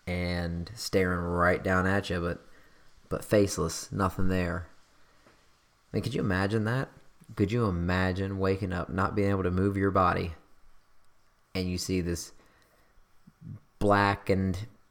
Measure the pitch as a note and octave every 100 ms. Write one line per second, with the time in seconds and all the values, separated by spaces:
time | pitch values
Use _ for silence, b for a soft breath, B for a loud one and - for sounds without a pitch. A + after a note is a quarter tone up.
0 | - F2+ F2 F2 E2+ E2+ E2+ A2 - G2
1 | F2+ F2+ F2 F2 F2 F2+ F#2 F#2 F#2 G2
2 | - F#2 E2+ - - b b b b b
3 | - - - G#2+ G2 - E2 - - G2+
4 | F#2+ - F#2 F#2 F2 F2 F2 - _ b
5 | b b b b b _ _ _ _ A2
6 | G#2 C#3+ G#2 F#2 G2 A2 G#2+ B2+ - -
7 | - - - - F#2 A#2+ A2 E2+ F2 F#2
8 | F#2 F#2 F#2+ F#2+ F#2+ F#2+ F#2+ E2+ - F#2
9 | G2 G#2 G2 G2 F#2 F2+ G2 G2 G2 F#2+
10 | F2+ F2+ F2+ - _ - - - _ -
11 | - - _ _ _ F#2 F2+ F2+ - F#2
12 | F2 E2 - - b b b b b b
13 | _ - - _ - G#2 - _ G2+ G2+
14 | G2+ G2 - F#2+ F#2+ F2+ A2 - _